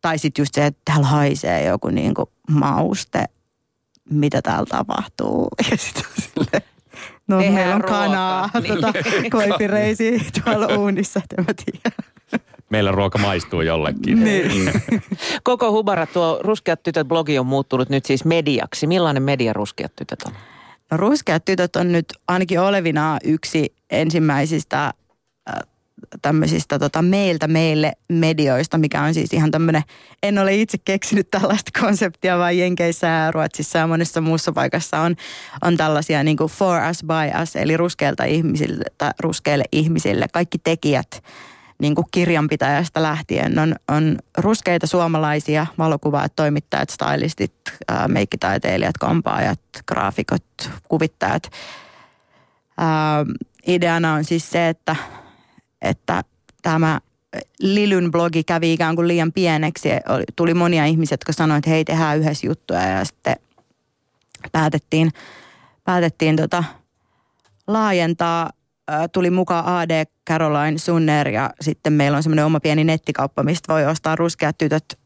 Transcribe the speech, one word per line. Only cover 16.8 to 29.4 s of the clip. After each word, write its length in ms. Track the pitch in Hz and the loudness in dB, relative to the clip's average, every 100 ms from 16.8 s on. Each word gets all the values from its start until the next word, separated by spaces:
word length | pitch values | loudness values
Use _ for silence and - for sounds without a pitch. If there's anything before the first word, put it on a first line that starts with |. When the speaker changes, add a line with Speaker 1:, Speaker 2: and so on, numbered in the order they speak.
Speaker 2:
tytöt 260 | - 160 139 | -2 -2 0
blogi 300 | 165 151 143 | 0 2 0
on 80 | 127 | 2
muuttunut 420 | 139 139 127 131 | 0 0 0 0
nyt 160 | 139 - | 0 0
siis 180 | 135 | 0
mediaksi. 600 | 160 165 147 127 - - 151 | 2 2 2 0 -2 -4 0
Millainen 360 | 185 165 139 | 2 2 2
media 300 | 135 135 117 | 0 0 0
Ruskeat 440 | 104 104 - - - | 0 -6 -6 -12 -10
tytöt 260 | - - | -12 -10
on? 100 | - 101 - - - - _ | -12 -14 -20 -20 -20 -20 _
Speaker 1:
No, 60 | 160 | 0
Ruskeat 480 | 202 294 - 160 | 2 0 0 -2
tytöt 320 | - 185 180 - | 0 0 0 0
on 160 | 180 | 2
nyt 140 | 170 165 - - | 0 -2 -8 -2
ainakin 320 | 180 180 175 | -2 0 0
olevinaan 600 | 196 202 165 151 156 147 | 2 2 0 0 0 -2
yksi 500 | - 156 - 160 147 _ _ | -2 -2 0 -2 -2 _ _
ensimmäisistä, 920 | 117 160 165 156 139 151 156 - 139 143 | -2 0 2 2 2 0 -2 -2 -2 -2
äh, 80 | - _ _ _ _ - - - _ _ - - - | -6 _ _ _ _ -10 -10 -10 _ _ -20 -20 -6
tämmöisistä, 560 | 143 156 156 160 - 143 | 0 2 2 0 -2 -2
tota, 240 | 143 160 | -2 0
meiltä 460 | 175 196 196 165 156 | 2 2 2 0 0
meille 440 | 160 160 151 151 - _ | 2 2 2 0 -4 _
medioista, 680 | 170 160 160 143 127 165 160 | 2 2 2 2 2 0 0
mikä 240 | 151 147 | 0 0
on 120 | 147 | 0
siis 180 | 160 - | 0 0
ihan 180 | 165 | 2